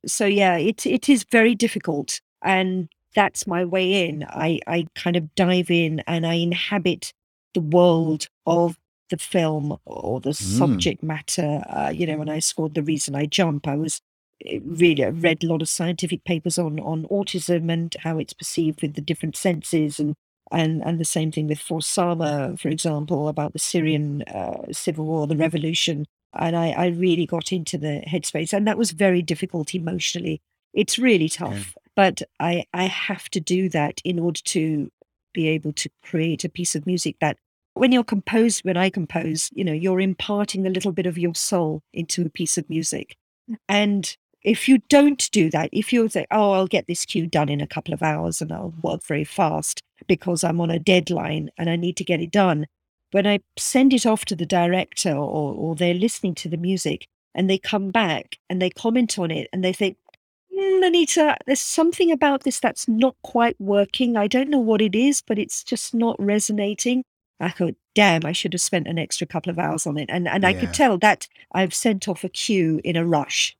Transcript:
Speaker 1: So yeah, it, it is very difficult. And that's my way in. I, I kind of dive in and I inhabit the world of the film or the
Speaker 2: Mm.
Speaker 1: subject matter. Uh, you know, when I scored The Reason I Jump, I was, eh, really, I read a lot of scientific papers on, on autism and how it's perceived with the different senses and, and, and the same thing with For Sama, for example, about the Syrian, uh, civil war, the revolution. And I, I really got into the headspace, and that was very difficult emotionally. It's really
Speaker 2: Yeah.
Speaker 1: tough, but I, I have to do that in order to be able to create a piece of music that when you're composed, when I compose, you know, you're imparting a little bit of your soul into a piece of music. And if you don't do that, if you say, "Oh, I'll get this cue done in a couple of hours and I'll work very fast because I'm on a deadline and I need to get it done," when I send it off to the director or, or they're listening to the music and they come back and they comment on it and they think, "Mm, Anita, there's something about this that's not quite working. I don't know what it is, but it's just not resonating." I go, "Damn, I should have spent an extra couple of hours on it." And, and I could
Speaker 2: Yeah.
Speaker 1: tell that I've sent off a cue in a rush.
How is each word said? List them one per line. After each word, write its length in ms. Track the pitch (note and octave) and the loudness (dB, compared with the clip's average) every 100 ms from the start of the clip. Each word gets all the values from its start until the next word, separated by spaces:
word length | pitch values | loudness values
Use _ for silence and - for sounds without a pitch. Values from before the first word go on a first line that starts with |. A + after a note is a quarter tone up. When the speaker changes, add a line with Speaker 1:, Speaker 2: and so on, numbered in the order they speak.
| - | -6
Speaker 1:
So 200 | - G3+ | 0 2
yeah, 320 | G3+ F#3+ E3+ | 4 4 4
it, 280 | F3 A3 - | 0 0 -2
it 220 | B3+ - | 0 4
is 140 | C4 | 2
very 320 | - A#3 A3+ G#3+ | 6 4 6 4
difficult. 640 | A#3 G3 - D3 - - _ _ | 0 -2 -4 -4 -4 -8 _ _
And 460 | - F#3+ F#3+ F#3 E3 _ _ | 0 2 2 -2 -6 _ _
that's 340 | - G3 - - | 2 2 0 -4
my 160 | F3 F3+ | -2 0
way 420 | F#3+ F#3 G3 E3+ | 0 2 2 0
in. 160 | D3+ - | -4 -8
I, 300 | - D#3+ E3 - | -2 0 0 -2
I 200 | E3+ D#3+ - | -2 -2 -4
kind 200 | F3 F3 | 0 0
of 180 | D#3 - | -2 0
dive 340 | F3+ F3+ E3+ | 2 2 2
in 300 | E3+ E3 D#3 - | 2 2 -2 -4
and 180 | E3+ E3 | -2 0
I 100 | E3+ | 0
inhabit 760 | E3+ F3 - G3+ F3+ - - _ _ _ _ | 0 -2 -2 0 0 -2 -8 _ _ _ _
the 80 | F3+ | -4
world 680 | D3+ F3 F3 E3 E3 D#3 - _ - | 4 6 6 4 2 -2 -6 _ 0
of 320 | E3+ E3+ E3 _ _ _ | 2 2 -2 _ _ _
the 80 | D#3+ | -10
film 600 | - F#3 D#3+ D3+ D3 - - | -2 0 0 -2 -4 -8 -10
or 340 | - - B2+ | -8 -4 -4
the 120 | C3+ | -4
Speaker 2:
Mm. 260 | D3+ G2 G#2+ | -4 -2 2
Speaker 1:
subject 460 | D#3+ G2+ D#3+ - | 4 2 0 -2
matter. 600 | D#3+ D3+ - - D3+ D3+ - | -6 -8 -6 -2 -2 -4 -4
Uh, 220 | - - | -4 -4
you 140 | - E3+ | -2 -4
know, 100 | D3+ | -4
when 120 | D3+ | -4
I 100 | D#3 | -4
scored 340 | - - D#3 | -4 -2 -4
The 80 | D3+ | -2
Reason 320 | D3 D3+ - C#3 | -2 -2 -4 -4
I 100 | D3+ | -2
Jump, 400 | - E3+ D3 D3+ | 2 2 0 -2
I 80 | C#3+ | -4
was, 260 | D#3 - _ _ _ _ - | -4 -6 _ _ _ _ -10
eh, 140 | G#2+ | -8
really, 400 | A#2 D#3+ F3 D3 B2+ | -8 2 4 4 0
I 40 | |
read 340 | E3 E3+ D#3+ | 2 0 2
a 40 | E3 | 0
lot 140 | D#3+ | 0
of 80 | D#3+ | -2
scientific 540 | - E3+ E3+ E3+ E3+ | -2 -4 -2 -4 -4
papers 340 | - E3+ F3 E3 | -4 -2 -2 -2
on, 220 | D#3+ D3+ | -2 -4
on 260 | - D#3+ D#3+ | -4 -6 -2
autism 680 | G3+ G3+ F#3 - F3 E3 | -4 -2 -6 -2 0 0
and 240 | E3 E3 - | -2 -4 -6
how 180 | E3 D#3+ | -4 -4
it's 160 | - | -6
perceived 480 | - - - D#4+ D4+ | -10 -8 -2 -2 -2
with 140 | D3 D3 | -6 -6
the 60 | |
different 340 | D3 E3 D#3+ - | -6 -6 -6 -2
senses 640 | G3 E3 - E3 D3+ D3 | -2 -2 -2 0 0 -2
and, 160 | D3 D#3 _ _ _ | -4 -4 _ _ _
and, 320 | D#3+ D#3+ D#3+ | -2 0 -2
and 160 | - E3 | -2 -2
the 60 | D#3+ | -2
same 260 | D#3+ D#3 | -2 -2
thing 160 | D#3 D3+ | -2 -2
with 120 | D3+ | -4
For 220 | - D#3+ | -4 -6
Sama, 720 | D3 - F3 E3+ D#3 D3 C3 - | -2 0 0 0 -2 -2 -4 -4
for 120 | C#3+ | -4
example, 580 | D#3 E3+ D3+ D3+ D3+ D3+ | -2 -2 -2 -2 -2 -2
about 260 | D#3 D3+ | -2 -6
the 60 | D#3 | -6
Syrian, 640 | - F3 D#3 D#3 D3 C#3+ | -2 0 0 0 -2 -4
uh, 480 | - G2 F2+ - - | -8 -8 -8 -8 -10
civil 340 | - - D#3 D#3 | -6 -4 -4 -2
war, 220 | D#3+ D3 | -2 0
the 100 | D3+ | 0
revolution. 680 | D#3+ E3 D#3 E3 - D3 D3+ _ _ | 0 0 -2 -2 -2 -2 -6 _ _
And 220 | - E3 E3+ | -4 -2 0
I, 160 | E3 | 0
I 160 | - F3 | 0 0
really 400 | E3+ F#3 E3+ D#3+ | 2 2 2 0
got 240 | E3+ - | -4 -4
into 260 | F#3 D#3+ D#3 | -4 -4 -6
the 240 | D3+ C#3+ - | -4 -6 -4
headspace, 460 | E3 - D3+ E3 | -6 -4 -6 -2
and 140 | G3+ G#3 | 0 0
that 100 | G3+ | 0
was 140 | A#3 | -2
very 300 | D#3+ G3 F3+ | 2 2 2
difficult 540 | D#3+ D#3 F#3 E3+ D3+ F#3 | 0 -4 -4 -4 -4 -4
emotionally. 680 | E3+ F3+ - F3 E3 D#3 _ _ _ | -4 -4 -4 -4 -6 -8 _ _ _
It's 240 | - G#3 - | 0 0 2
really 280 | B3 G3 D#3+ | 4 4 2
Speaker 2:
Yeah. 120 | - | -2
Speaker 1:
tough, 400 | F3 G2+ G2 - _ - | -6 -6 -10 -16 _ 2
but 280 | F#3+ - - _ | 2 2 -12 _
I, 260 | E3 F3 - | -2 -2 -4
I 120 | F3 F#3 | -2 -2
have 440 | - - F#3+ - | -2 -6 -6 -6
to 80 | F#3 | -6
do 300 | D#3 F3+ F#3+ | 0 0 2
that 320 | D#3 D3 - | 0 -2 -2
in 140 | F#3 F3 | -4 -2
order 240 | E3+ D#3 - | -2 -2 -4
to 440 | F3 D#3+ D3+ - _ _ _ _ | -2 0 -2 -6 _ _ _ _
be 140 | - D#3+ | -2 0
able 260 | D#3 D3+ | 0 -4
to 160 | D3 - _ | -6 -8 _
create 420 | - E3 D#3+ D3+ | -6 -2 -2 -2
a 60 | E3+ | -6
piece 240 | - F3 F#3 | -6 -4 -4
of 120 | E3 | -2
music 300 | F3+ D#3 - | -2 -2 -2
that 180 | D#3 - _ _ _ - | -2 -2 _ _ _ 0
when 160 | B3+ | 4
you're 120 | B3+ | 4
composed, 600 | A3+ G3+ - A3 A#3 - F#3 | 2 -4 0 2 2 2 -2
when 120 | F3 | 0
I 120 | F#3+ | 0
compose, 580 | F#3+ D#3+ E3+ D#3+ D#3 - | 0 -4 -4 -4 -4 -6
you 100 | - | -4
know, 100 | F3+ | -2
you're 260 | D#3 F#3 F#3 | 0 0 2
imparting 680 | F#3+ F3+ - G3+ G#3 F#3+ F#3 | 0 -2 -4 -2 -2 -2 -2
a 40 | |
little 220 | F#3 G3 | 0 -2
bit 140 | F3 F3+ | -2 -2
of 100 | E3+ | -2
your 160 | E3+ E3 | -2 -2
soul 460 | - F#3+ D#3 D#3 _ | -2 0 0 -4 _
into 300 | - E3 - E3 | -10 -6 -4 -4
a 40 | |
piece 280 | - D#3 - | -2 -2 -2
of 120 | D3 | -2
music. 460 | D#3+ E3 - - - _ _ - A3 - | -4 -4 -6 -10 -20 _ _ -12 -12 0
And 480 | G#3 G#3 G3+ E3+ - _ _ | 2 2 0 -4 -12 _ _
if 240 | - A3+ - | -2 0 4
you 120 | C4 _ | 4 _
don't 400 | C#4+ D4 C#4+ - | 6 6 4 0
do 180 | G#3+ D#3+ | 2 2
that, 180 | D#3 E3 | 2 0
if 200 | - G#3+ | -2 0
you 140 | B3 A3+ | 2 2
say, 160 | F3+ - | 0 0
"Oh, 200 | A3 G#3 | 2 4
I'll 160 | F#3+ F#3+ | 4 2
get 200 | G3 - | 0 -2
this 180 | E3+ - | -6 -2
cue 200 | F#3+ D#3+ | -2 0
done 220 | D#3+ D3 | 2 2
in 120 | C#3+ | -2
a 60 | D3+ | -4
couple 260 | - - | -6 -8
of 100 | D#3 | -2
hours 380 | D#3 D3+ E3+ E3 | -2 0 -4 -4
and 100 | D#3 | -6
I'll 220 | E3 F3 E3 | -8 -8 -6
work 220 | E3 D#3+ | -4 -6
very 200 | - D3 | -4 -4
fast 580 | D3+ - E3 D#3 - - _ _ - | -4 0 0 0 -4 -8 _ _ -2
because 360 | F3+ - E3+ | 0 0 0
I'm 160 | E3+ E3+ | 0 0
on 80 | E3+ | 0
a 80 | E3 | 2
deadline 680 | D#3+ F3+ D#3 E3+ E3 D#3 D3+ - | 4 4 4 -4 -2 -4 -6 -6
and 120 | E3 | -2
I 60 | E3+ | -2
need 200 | F3 F3 | -2 -4
to 60 | |
get 180 | F3 E3+ | -2 -2
it 100 | E3+ | 0
done," 360 | G3+ F#3 D3+ D3+ _ _ _ _ | 4 4 2 -2 _ _ _ _
when 140 | G3+ G3 | 2 2
I 140 | G3+ _ - | 0 _ -8
send 360 | - C4 C4+ | 0 4 6
it 120 | B3+ A3+ | 6 2
off 200 | A3 - | 0 -2
to 100 | E3+ | -6
the 100 | F3 | 0
director 720 | F#3 E3+ F3+ - - F#3+ C#3+ | 2 4 2 -2 -4 -2 -2
or, 380 | D3 D#3 D3 | -2 -2 -2
or 220 | - D#3+ D#3+ | -4 -4 0
they're 180 | F3 | 0
listening 420 | F3 A3 - F#3+ E3 | 2 0 0 -4 -4
to 140 | E3+ | -6
the 80 | E3 | -4
music 500 | F3 F#3+ D#3 - - _ _ | -2 -2 -2 -6 -10 _ _
and 160 | - F#3 | -2 0
they 80 | F#3+ | 0
come 320 | - G#3 G3 | 0 -2 0
back 480 | G#3+ E3+ C3 - - _ | 0 0 -2 -6 -18 _
and 120 | F3+ | -2
they 80 | F3+ | -2
comment 480 | - A3+ A#3 A#3 - | -2 0 2 0 0
on 140 | E3+ | -2
it 160 | D#3 - | -4 -4
and 100 | F#3+ | -2
they 100 | F#3 | 0
think, 240 | F#3 G3 - _ _ _ _ _ F#4+ | 0 -2 -4 _ _ _ _ _ -2
"Mm, 300 | G4 F#4+ F#4 | 2 4 4
Anita, 520 | F4 D#4+ E4+ D4+ - - | 4 4 4 4 2 0
there's 140 | C#4 | 0
something 500 | - - E4 E4+ E4+ | 0 2 2 4 2
about 320 | D4 D4 C#4 | 4 2 2
this 160 | C4+ - | 0 0
that's 280 | - - - | -2 -2 -2
not 280 | A3 C4 - | 2 2 0
quite 360 | - A#3+ A#3 - | -4 2 2 0
working. 560 | G3 G3+ G3+ - B3 A3+ | 0 2 2 2 0 2
I 100 | G3+ | 2
don't 220 | B3+ C#4 | 2 2
know 100 | D4 | 2
what 220 | A3+ G#3+ | 4 4
it 120 | G#3+ | 4
is, 300 | G#3 C4+ C#4 _ | 4 4 2 _
but 140 | G#3+ | -2
it's 240 | G3 - | -2 -6
just 320 | - B3 - A3+ | -6 -6 -2 0
not 200 | A#3 - | 0 0
resonating." 840 | G3+ G#3 G#3 G#3+ G3+ G#3 B3 B3+ - _ _ _ | 2 2 0 -2 -2 -2 0 0 -2 _ _ _
I 140 | F3 - | -6 -2
go, 140 | E3+ - _ - | -4 -4 _ 4
"Damn, 300 | G3+ E3 D#3 | 6 6 0
I 60 | |
should 200 | F3 - | -4 -4
have 80 | F3 | -2
spent 260 | - F3+ D#3 | 0 -2 -2
an 120 | E3 | -4
extra 260 | - - E3+ | -4 -6 -4
couple 220 | E3 F3+ | -4 -4
of 80 | E3 | -2
hours 280 | D#3 D#3+ D#3+ | -2 -2 -4
on 100 | D3 | -4
it." 120 | D3 | -4
And, 160 | F3 E3+ | -4 0
and 180 | G3 F#3+ | 2 2
I 80 | |
could 160 | F#3 - | 2 -2
Speaker 2:
Yeah. 20 | |
Speaker 1:
tell 260 | - C4+ F#3+ | 2 4 6
that 280 | G#3+ F#3 - _ _ | 4 4 -4 _ _
I've 200 | F3+ F#3+ | 0 0
sent 340 | - A#3 G3 - | 0 0 0 -2
off 140 | F3 | -6
a 60 | F#3 | -6
cue 500 | - - G3 D#3+ D#3 | -6 0 2 2 0
in 120 | - E3 | -2 -2
a 100 | E3+ | 2
rush. 500 | D#3 C#3 - - | 0 0 -2 -2